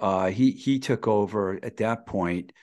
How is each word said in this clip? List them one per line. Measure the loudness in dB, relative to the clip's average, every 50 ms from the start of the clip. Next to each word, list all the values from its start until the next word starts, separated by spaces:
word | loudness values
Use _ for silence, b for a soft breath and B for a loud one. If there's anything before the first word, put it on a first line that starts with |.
uh, | 0 0 2 2 2 0
he, | 2 4 2 2 2
he | 0 0 0 0 0
took | 0 -2 -2 0 0
over | 2 2 2 2 0 0 -2 -2 -2 -2 -4 -8
at | -8 -6 -4
that | -2 -2 -2 -4 -6
point, | -6 -4 -2 0 0 -2 -2 -4 -8 -14 b